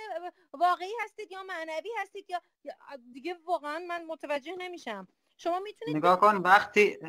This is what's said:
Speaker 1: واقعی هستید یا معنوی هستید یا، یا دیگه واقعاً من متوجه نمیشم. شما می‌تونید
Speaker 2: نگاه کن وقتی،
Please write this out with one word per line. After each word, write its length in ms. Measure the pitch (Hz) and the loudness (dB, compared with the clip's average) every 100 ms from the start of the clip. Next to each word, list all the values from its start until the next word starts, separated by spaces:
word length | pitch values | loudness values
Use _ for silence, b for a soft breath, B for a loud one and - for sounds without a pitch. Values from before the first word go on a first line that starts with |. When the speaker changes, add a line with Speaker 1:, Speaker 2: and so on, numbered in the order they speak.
| 427 339 349 - 349 | -10 -10 -10 -14 _
Speaker 1:
واقعی 400 | 277 349 339 370 453 | 0 0 0 -4 -8
هستید 280 | 440 - 427 | -8 -10 -14
یا 100 | 381 | -14
معنوی 480 | 381 349 320 320 359 453 | -10 -10 -8 -8 -8 -8
هستید 220 | 392 403 302 | -8 -12 -10
یا، 120 | 349 - _ | -10 -10 _
یا 80 | 285 - - 277 240 | -18 -16 -18 -20 -18
دیگه 240 | 254 294 349 320 | -12 -10 -8 -4
واقعاً 320 | 330 294 311 349 | -4 -4 -8 -6
من 160 | 349 | -8
متوجه 480 | 320 320 285 285 277 359 | -8 -10 -6 -6 -6 -10
نمیشم. 500 | 359 339 247 202 185 _ _ _ | -10 -10 -10 -10 -12 _ _ _
شما 220 | 339 359 | -4 -2
می‌تونید 380 | 415 - 453 151 | -4 -10 -4 2
Speaker 2:
نگاه 240 | 175 180 | 4 8
کن 160 | 208 202 | 6 6
وقتی، 640 | 180 202 - 208 202 - | 8 6 6 4 4 2